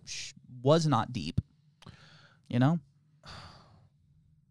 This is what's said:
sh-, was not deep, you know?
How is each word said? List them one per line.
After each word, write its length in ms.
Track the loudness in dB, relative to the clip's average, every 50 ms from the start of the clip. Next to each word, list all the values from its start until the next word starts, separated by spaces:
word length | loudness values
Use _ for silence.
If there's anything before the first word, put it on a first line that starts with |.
| -6
sh-, 280 | -14 -12 -12 -12 -14 -16 -20 -20 -20 -18 -2 2
was 240 | 4 4 4 4
not 260 | 2 2 2 0 -2 -6
deep, 260 | -6 -6 -4 -4 -4 -6 _ _ _ _ _ _ _ -20 -20 -20 -20 -20 -20 -20 -20 -20 -20 _ _ _ -4
you 80 | 2
know? 220 | 4 4 4 2 0 -4 _ _ _ _ _ _ _ _ -20 -18 -18 -18 -20 -20 -20 -20 -20 -20 -20 _ _ _ _ _ _ _ _ _ _ _ _ _ _